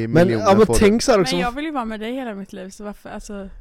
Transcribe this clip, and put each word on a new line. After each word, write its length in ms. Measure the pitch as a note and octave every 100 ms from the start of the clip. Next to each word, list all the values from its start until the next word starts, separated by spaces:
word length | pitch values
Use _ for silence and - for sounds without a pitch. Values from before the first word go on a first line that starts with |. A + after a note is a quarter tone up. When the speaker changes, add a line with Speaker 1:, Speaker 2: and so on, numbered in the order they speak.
| A2+
Speaker 1:
miljoner 180 | D3 F3+
Speaker 2:
Men, 40 |
ja, 240 | A2+ G3 G3
men 80 | A3
Speaker 1:
får 80 |
du. 60 | F#3+
Speaker 2:
tänk 220 | G#3 A3+
så 80 | -
här 100 | G#3+
också. 140 | B3+ C4+
Speaker 3:
Men 60 |
jag 100 | B3
vill 140 | B3+ D#4
ju 60 |
vara 140 | D4 A3
med 140 | A3
dig 140 | G#3+
hela 200 | B3+ B3 G3
mitt 180 | F#3+
liv, 160 | G3 F#3+
så 140 | -
varför, 260 | G#3 G3+ -
alltså, 400 | G#3 - G3+ G3 -